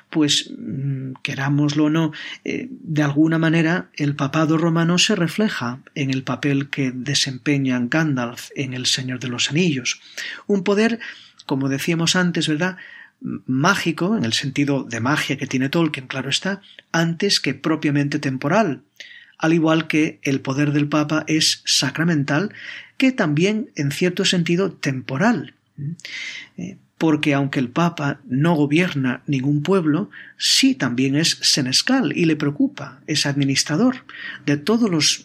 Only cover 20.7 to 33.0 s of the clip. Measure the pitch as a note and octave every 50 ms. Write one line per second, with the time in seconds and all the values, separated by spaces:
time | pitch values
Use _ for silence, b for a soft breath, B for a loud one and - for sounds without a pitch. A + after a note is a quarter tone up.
20.7 | C#3+ D3+ D3 D3 D3+ D3+ D3 D3 D#3+ D#3 D#3 - D#3+ D#3 D#3 - - - _ -
21.7 | - - - C3 C3 D3+ D#3+ F3 E3+ D3 C#3+ C#3+ D3 D3 F#3+ A3 B B B B
22.7 | B B B B B _ - C4 B3+ B3+ G#3 D#3 D3 D3+ F3 G3 G#3+ A3 C4 -
23.7 | _ - D3 C#3 C#3 - F#3 F3+ F3+ - G3 - - F3+ E3 E3 F3 E3+ G3 F#3+
24.7 | - - - D3 C3 C3 A2+ - C3 C3+ F#3 A#3 A#3+ G3+ D3+ - - _ _ _
25.7 | _ - C#3+ D3 F3 - B B B B B B B B B B B - F3 F3+
26.7 | - - _ _ _ _ - D#3+ D#3 D3 D3 D#3 C#3+ C#3 C#3 C#3 - D3 B2+ A#2+
27.7 | A#2+ - E3+ E3+ E3+ - D3 C#3 C#3 - - - B2 C3+ C#3+ E3+ F3 D3 D3 C#3+
28.7 | D3 E3 F#3 F3+ F3+ C#3 C3 B2+ B2 - - - C#3+ C3 B2+ C#3+ D3 D3 D3 F3+
29.7 | F#3+ G3 E3 D#3 C#3+ E3 G3+ - B B B B B B - - - - - C4+
30.7 | B2+ C3 D3 B2 A#2+ A#2+ C3 C#3 C3+ D3 E3 D#3+ - - - - - - C#3 B2+
31.7 | C3+ - - - B2+ - B3 C#3+ - - F3 D#3+ D#3+ D3 D#3 D3 C#3+ - C4+ C#4
32.7 | - - C3+ - - -